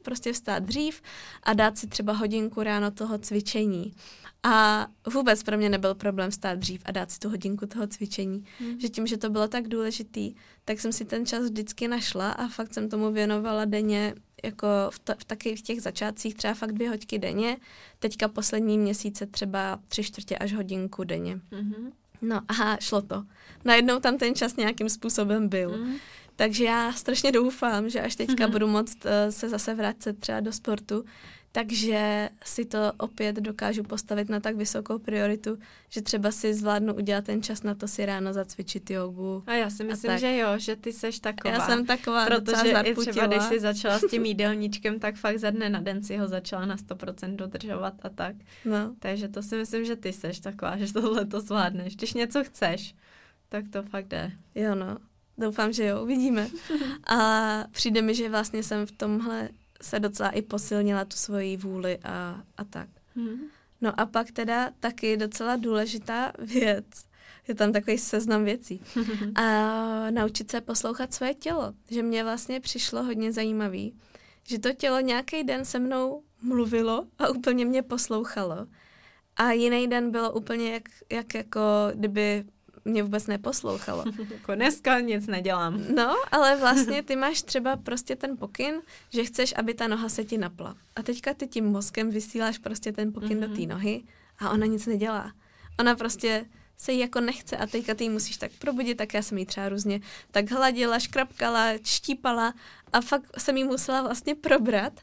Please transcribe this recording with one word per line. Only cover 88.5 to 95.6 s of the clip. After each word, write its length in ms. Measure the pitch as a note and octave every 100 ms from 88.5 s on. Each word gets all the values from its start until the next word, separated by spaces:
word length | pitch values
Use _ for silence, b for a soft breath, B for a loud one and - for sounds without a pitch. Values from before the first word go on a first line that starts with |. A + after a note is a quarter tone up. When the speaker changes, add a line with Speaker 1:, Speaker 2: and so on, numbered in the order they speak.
| G3+ C4 D#4+ E4 B B
Speaker 1:
že 140 | A#3
chceš, 300 | A#3+ - B3+ -
aby 160 | A3+
ta 140 | A3+ A#3
noha 220 | G#3+ A3+
se 140 | -
ti 140 | G#3+ A3
napla. 380 | F3 F3 - - _ -
A 80 |
teďka 300 | A3 A#3+ -
ty 140 | C#4+ C4
tím 180 | A#3+ G#3+
mozkem 440 | G3+ G3+ - A3
vysíláš 480 | G#3+ G#3+ A#3 A3+ A3+
prostě 340 | - G#3+ -
ten 220 | G#3+ G#3+
pokyn 260 | G#3+ G#3+ G#3+
do 60 | G#3+
té 120 | G#3
Speaker 2:
Mhm. 80 | E3+
Speaker 1:
nohy 340 | F#3 G3+ A#3 - B B B
a 100 | G3+
ona 160 | G#3+ G#3+
nic 200 | A3 G#3+
nedělá. 460 | G#3+ G#3+ G#3+ G#3+ - B B